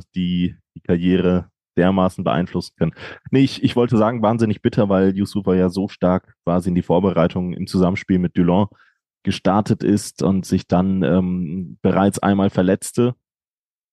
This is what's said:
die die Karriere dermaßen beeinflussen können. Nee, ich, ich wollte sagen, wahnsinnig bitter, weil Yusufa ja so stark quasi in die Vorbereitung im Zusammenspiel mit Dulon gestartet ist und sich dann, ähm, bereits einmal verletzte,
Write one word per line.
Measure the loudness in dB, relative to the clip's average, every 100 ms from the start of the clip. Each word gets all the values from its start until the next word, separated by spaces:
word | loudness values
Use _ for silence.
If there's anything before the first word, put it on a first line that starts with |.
| -6 -6
die | -2 -2 -2 -6 _ -12
die |
Karriere | -4 0 2 2 2 0 -4 _ _ 0
dermaßen | 2 2 0 -2
beeinflussen | -2 -2 -2 -6 -8 -4
können. | -4 -4 -14 -18 -2
Nee, | 2
ich, | 2 2
ich | 2 2
wollte | 2 2
sagen, | 2 2
wahnsinnig | 0 2 0 0
bitter, | -2 0 2
weil | 2 2 0
Yusufa | -4 -4 0 0
ja | 0
so | -2 -6
stark | -2 0 0 -4 _
quasi | -4 -2 0
in | -2
die |
Vorbereitung | 0 2 2 2 0 -2 -6
im | -8 -4
Zusammenspiel | 0 0 0 -2 0
mit | 0 0
Dulon | 2 2 0 _ _ _ _ _
gestartet | -6 -2 0 2 0 0
ist | 0 0 -2 -4
und | -2 0 0
sich | -4 0
dann, | 0 0 0
ähm, | 0 0 0 -4 -6 -8 -10 -4
bereits | -2 2 0 0
einmal | 0 2 0
verletzte, | 0 0 0 -2 -2 -2 -4 _ _ _ _ _ _ _